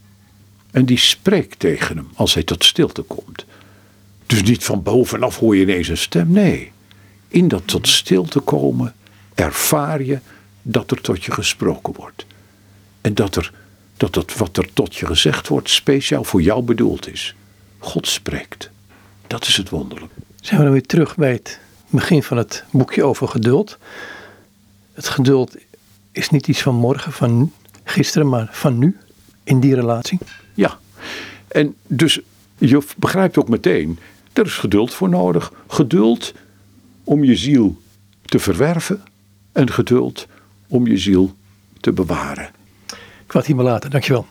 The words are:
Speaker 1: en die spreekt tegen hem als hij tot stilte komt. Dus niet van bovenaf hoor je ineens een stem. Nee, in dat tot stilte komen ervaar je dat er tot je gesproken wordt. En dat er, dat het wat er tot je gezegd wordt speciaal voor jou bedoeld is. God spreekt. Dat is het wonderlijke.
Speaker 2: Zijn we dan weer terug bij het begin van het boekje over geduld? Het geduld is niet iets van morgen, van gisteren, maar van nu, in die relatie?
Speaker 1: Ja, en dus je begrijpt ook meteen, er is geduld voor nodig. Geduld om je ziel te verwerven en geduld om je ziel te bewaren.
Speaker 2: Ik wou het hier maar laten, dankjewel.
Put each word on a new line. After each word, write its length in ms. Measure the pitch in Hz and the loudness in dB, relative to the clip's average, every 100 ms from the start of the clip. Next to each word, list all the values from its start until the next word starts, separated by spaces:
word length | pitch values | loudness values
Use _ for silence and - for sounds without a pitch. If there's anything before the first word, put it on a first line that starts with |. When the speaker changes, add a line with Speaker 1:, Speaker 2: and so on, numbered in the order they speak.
| _ _ _ _ _ _ _ | _ _ _ _ _ _ _
Speaker 1:
en 140 | 131 127 | 0 2
die 120 | 123 | 4
spreekt 640 | - - 190 196 - - | 2 0 0 0 -2 -4
tegen 380 | 90 76 - 80 | -2 -2 -4 -8
hem 100 | 69 | -8
als 200 | - 104 | -4 -2
hij 100 | - | 0
tot 200 | 78 85 | -2 2
stilte 380 | - - 135 - | 2 2 0 -2
komt. 440 | - - - - - - - - _ _ _ _ - | -12 -12 -14 -18 -20 -20 -20 -20 _ _ _ _ -4
Dus 180 | 110 | 0
niet 200 | 95 120 | 2 2
van 200 | - 107 | 0 -4
bovenaf 560 | 98 117 117 110 120 - | 0 2 2 0 -4 0
hoor 160 | 113 98 | 2 4
je 60 | |
ineens 260 | 95 92 82 | 4 2 -2
een 100 | 82 | -4
stem. 340 | - - 170 | -2 0 2
Nee, 400 | 190 185 127 - - _ _ - _ _ | 4 4 0 -6 -20 _ _ -20 _ _
in 200 | 175 180 | 2 2
dat 200 | 101 - | 2 -2
tot 200 | 90 - | -4 0
stilte 520 | - - 185 165 139 | 0 2 0 0 -2
komen 540 | - 147 139 123 120 - _ - _ | -2 0 0 0 -4 -8 _ -20 _
ervaar 680 | - 76 - - 147 147 156 | -4 -4 -2 -2 0 0 -4
je 160 | 131 135 - - _ _ | -4 -4 -6 -20 _ _
dat 300 | 123 110 104 | -4 -4 -2
er 100 | - | -4
tot 240 | - 95 - | -4 -6 -4
je 60 | |
gesproken 640 | - 95 - 95 - - | -4 -4 -2 -2 -4 -6
wordt. 320 | - - - - - _ _ _ - - _ | -10 -16 -18 -20 -20 _ _ _ -20 -20 _
En 120 | 107 | -4
dat 220 | 104 101 90 | -2 -2 -2
er, 180 | - - - _ _ - | -6 -10 -20 _ _ -4
dat 180 | 104 95 | -2 -2
het 220 | 82 - | -4 -4
wat 200 | 92 - | -4 -4
er 160 | 85 | -6
tot 220 | - 87 - | -6 -8 -8
je 100 | - | -6
gezegd 420 | 78 76 - - | 0 0 0 -2
wordt 220 | 71 - | -4 -2
speciaal 540 | - - 139 - 147 | -2 0 0 0 -4
voor 180 | 113 98 | 0 0
jou 200 | 82 113 | 2 2
bedoeld 500 | 120 110 113 - - | 0 0 0 -2 -8
is. 240 | - - - _ _ _ _ | -12 -12 -14 _ _ _ _
God 300 | - - - | -10 -8 -4
spreekt. 640 | - - - - - - _ _ _ - _ - | -6 -6 -10 -10 -16 -20 _ _ _ -20 _ -12
Dat 200 | 117 - | -6 -2
is 100 | - | -2
het 120 | 95 | -2
wonderlijke. 460 | 80 98 - - - - _ | -8 -8 -12 -18 -20 -20 _
Speaker 2:
Zijn 160 | - 190 | -2 4
we 60 | 143 | 6
dan 80 | |
weer 120 | 135 - | 4 2
terug 300 | 170 147 - | 2 2 2
bij 160 | 139 | 0
het 280 | 120 - - - _ _ | 0 -6 -18 -20 _ _
begin 340 | 135 - 151 | -2 2 2
van 140 | - 120 | 2 -2
het 260 | 104 - - | -4 -8 -2
boekje 320 | 131 127 - | 0 2 2
over 240 | 143 113 127 | 0 0 -2
geduld? 500 | 123 113 139 214 - - - - - - - _ _ _ _ _ | -2 2 2 0 -8 -20 -18 -18 -18 -20 -20 _ _ _ _ _
Het 140 | - - | -12 -6
geduld 480 | - 131 135 123 - - - _ _ _ | 0 2 2 0 -8 -20 -20 _ _ _
is 180 | - - | -8 0
niet 180 | 147 - | 0 2
iets 140 | - | 0
van 140 | 143 120 | 0 2
morgen, 360 | 120 139 - | 2 0 -6
van 400 | - 123 117 151 - _ _ | -2 2 2 0 -2 _ _
gisteren, 460 | - - 135 - 147 | -6 -2 0 2 0
maar 180 | 127 110 | 0 -4
van 260 | - 151 120 | -2 0 2
nu, 200 | 151 196 _ _ _ _ | 2 0 _ _ _ _
in 160 | - 135 | 0 2
die 160 | 135 131 | 4 2
relatie? 440 | 117 117 - 185 - - - | 0 -2 -4 -6 -8 -20 -10
Speaker 1:
Ja, 240 | - 180 - _ - - - - - - | -2 -2 -2 _ -20 -16 -14 -16 -18 -6
en 280 | - 147 - - | -2 -2 -2 -6
dus 320 | 127 160 - - _ _ - | 0 2 0 -6 _ _ -2
je 240 | 131 143 143 - | 4 4 2 -2
begrijpt 400 | - 185 190 185 | -2 2 0 2
ook 120 | 113 | 0
meteen, 500 | 117 180 139 78 85 - - _ | 2 2 0 -2 -6 -12 -20 _
er 120 | - 190 | 0 0
is 80 | |
geduld 400 | - 98 101 120 | 0 0 2 2
voor 160 | - 185 | 0 0
nodig. 420 | 180 90 85 - - - | 2 2 0 -2 -10 -4
Geduld 680 | - 117 180 226 240 - - _ _ _ _ _ _ | 0 2 4 2 2 -4 -16 _ _ _ _ _ _
om 200 | - 147 | 0 2
je 120 | 139 104 | 4 2
ziel 460 | 123 143 101 82 _ _ _ _ - | 4 4 4 0 _ _ _ _ -2
te 140 | 127 | 0
verwerven 640 | - 87 147 170 - 202 - _ _ _ _ | 0 0 0 0 -4 -8 -10 _ _ _ _
en 200 | - 127 | 0 0
geduld 560 | - 113 123 123 - - _ _ _ - | 0 2 2 0 -6 -16 _ _ _ -4
om 200 | 123 120 | 0 2
je 100 | 107 | 2
ziel 380 | 95 92 95 - _ _ _ _ | 4 4 2 -2 _ _ _ _
te 120 | - | -2
bewaren. 580 | 92 85 - - - - - _ _ - | 0 -2 -4 -6 -10 -14 -20 _ _ -20
Speaker 2:
Ik 440 | - - - - | -20 -20 -20 -4
wou 60 | - | -2
het 80 | 127 | 0
hier 100 | 131 | 0
maar 100 | 123 | 2
laten, 260 | 113 139 | 0 -2
dankjewel. 340 | 139 - 123 - | -2 0 -2 -2